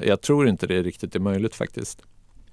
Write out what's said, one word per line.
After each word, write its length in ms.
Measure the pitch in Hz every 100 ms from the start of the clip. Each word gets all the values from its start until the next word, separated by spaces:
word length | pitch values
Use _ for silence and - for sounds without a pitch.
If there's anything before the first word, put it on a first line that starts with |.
jag 180 | 110 98
tror 260 | - 147 135
inte 200 | 95 -
det 160 | 92
riktigt 320 | 87 - 95 92
är 40 |
möjligt 360 | 98 98 110 -
faktiskt. 460 | - - - - - - _ - -